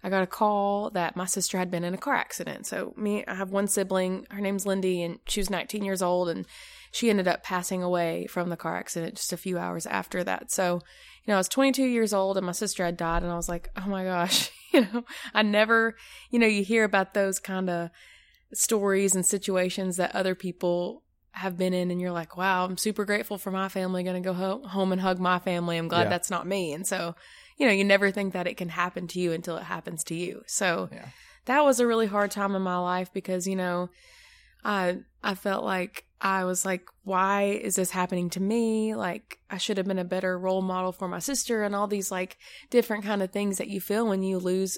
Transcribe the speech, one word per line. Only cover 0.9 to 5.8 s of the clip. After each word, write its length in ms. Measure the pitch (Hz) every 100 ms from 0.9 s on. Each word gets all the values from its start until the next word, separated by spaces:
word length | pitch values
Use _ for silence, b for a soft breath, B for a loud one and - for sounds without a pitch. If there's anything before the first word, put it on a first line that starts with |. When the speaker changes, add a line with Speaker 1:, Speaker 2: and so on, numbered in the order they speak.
Speaker 1:
that 240 | 202 170 -
my 80 | 185
sister 320 | - 185 190
had 120 | 180
been 120 | 175
in 100 | 175
a 40 | 185
car 180 | - 254
accident. 500 | - - 175 - -
So 260 | - - -
me, 280 | 208 208 -
I 80 | 190
have 160 | 190
one 160 | 196 202
sibling, 580 | 202 190 190 185 185 -
her 80 | 202
name's 240 | 202 196 196
Lindy, 380 | 190 185 180
and 160 | 170 170 -
she 120 | -
was 80 | 190
nineteen 340 | 185 - 214